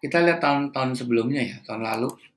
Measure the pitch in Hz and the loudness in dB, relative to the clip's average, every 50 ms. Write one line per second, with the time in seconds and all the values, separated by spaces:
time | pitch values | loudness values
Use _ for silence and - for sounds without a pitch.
0 | - 143 139 170 170 170 165 170 - 143 143 143 143 139 - 135 131 127 127 123 | -8 0 2 4 4 4 4 4 2 2 2 2 0 -2 -2 -2 -2 -2 -2 -4
1 | 127 120 120 117 113 123 139 143 120 101 101 - - - 113 110 113 113 113 113 | -2 0 2 2 2 2 0 -2 -2 -4 -6 -12 -12 -12 -10 -6 -4 -4 -2 -2
2 | 117 135 - _ - - _ | -4 -4 -6 _ -20 -20 _